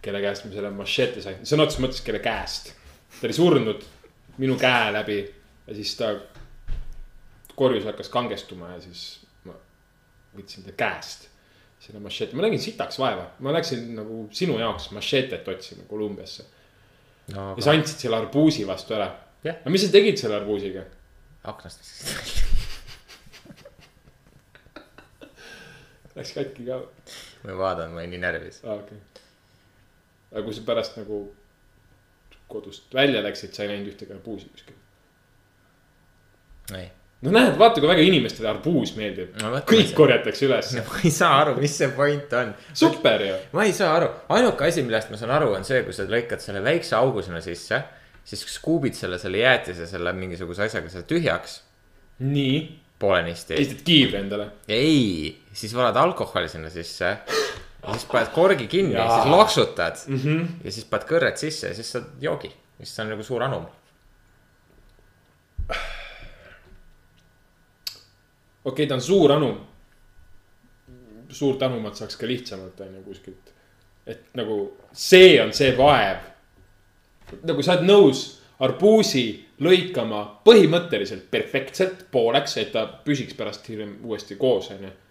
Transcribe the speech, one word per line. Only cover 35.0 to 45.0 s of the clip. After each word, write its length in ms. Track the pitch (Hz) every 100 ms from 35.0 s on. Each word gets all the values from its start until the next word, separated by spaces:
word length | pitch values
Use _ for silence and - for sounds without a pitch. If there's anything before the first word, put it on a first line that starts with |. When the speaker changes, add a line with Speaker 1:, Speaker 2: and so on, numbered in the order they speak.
| _ _ _ _ _ _ _ _ _ _ _ _ _ _ _ - - 95
Speaker 2:
Ei. 140 | 90 - _ _
Speaker 1:
No 80 | 127
näed, 240 | 220 254
vaata, 240 | 143 - -
kui 60 | 147
väga 160 | 180
inimestele 460 | 165 170 113 - 110
arbuus 440 | 104 151 160 101 107
meeldib. 400 | 107 92 90 107
Speaker 2:
No 140 | 107
vot, 100 | 131
Speaker 1:
Kõik 140 | - 226
Speaker 2:
ma 40 |
ei 40 | -
saa 80 | -
Speaker 1:
korjatakse 500 | 139 120 110 - 139
üles. 240 | 117 -
Speaker 2:
No 80 | 123
ma 160 | 104 -
ei 80 | 170
saa 240 | 147 175 139
aru, 140 | 151 123
mis 160 | 143 -
see 100 | 139
point 380 | 131 143 147 139
on. 140 | 120 117 101 -
Speaker 1:
Super 480 | - 311 - 135 107
ju. 120 | 95 80 -
Speaker 2:
Ma 120 | 160
ei 100 | 214 165
saa 160 | 185
aru. 140 | 160 175 - -
Ainuke 380 | 190 247 - 151
asi, 160 | 170
millest 300 | 123 110